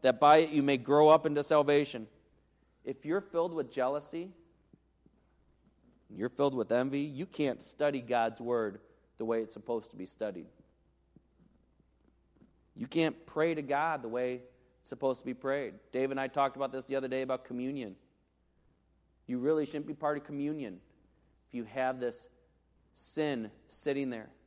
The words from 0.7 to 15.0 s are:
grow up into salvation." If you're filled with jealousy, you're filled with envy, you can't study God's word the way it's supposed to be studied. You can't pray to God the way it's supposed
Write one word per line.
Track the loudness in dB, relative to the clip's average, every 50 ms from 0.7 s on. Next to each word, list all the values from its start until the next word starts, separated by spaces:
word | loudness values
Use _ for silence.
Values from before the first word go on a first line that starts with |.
| 2 0
grow | 2 4 6 8 10 10
up | 8 8 6
into | 2 -2 -2
salvation." | 0 4 4 4 6 6 4 4 4 2 -4 -10 -12 -14 _ _ _ _ _ _ _ _ _ _ _ _ _ _ _
If | -10 -10 -8 -4 -2
you're | -2 -2
filled | -4 -2 -2 -2 0 0 -2
with | -4 -6 -4
jealousy, | -2 -2 0 0 0 -4 -6 -8 -10 -10 -10 -10 -14 -20 -20 _ _ _ _ _ -20 _ _ _ _ _ _ _ _ _ _ _ _ _ _ _ _ _ _ _ _ _ _ _ _ _ _ _ -8
you're | -6 -6 -6
filled | -2 0 0 0 2
with | 0 -2 2
envy, | 2 2 2 0 -2 -4
you | -4 -4 -6 -10 -10
can't | -10 -4 -2 -2 -2 -2 -4
study | -10 -20 -6 _ -2 0 0 -2
God's | -4 -2 0 2 2 0 -2 -4
word | -4 -2 0 0 0 -2 -4 -8 _ _ _ _ _ _ _ _
the | -4
way | -2 -2 -2
it's | -2 -4 -10
supposed | -16 -8 -6 -6 -6 -6 -10
to | -14 -14
be | -14
studied. | -14 -8 _ -8 -8 -8 -10 -14 -18 _ _ -20 _ _ _ _ _ _ _ _ _ _ -20 _ _ _ _ -20 _ _ _ _ _ _ _ _ _ _ _ _ _ _ _ _ _ _ _ _ _ _ _ _ _ _
You | -12 -12
can't | -4 0 0 0 0 -2 -6 -18
pray | -10 -2 0 0 0 0
to | -2 -2
God | -2 0 0 0 0 -2 -4 -6
the | -6
way | -4 -2 -2 -2 -4 -6 -10 -18 _ _ _ _ _ _
it's | _ -16
supposed | -12 -2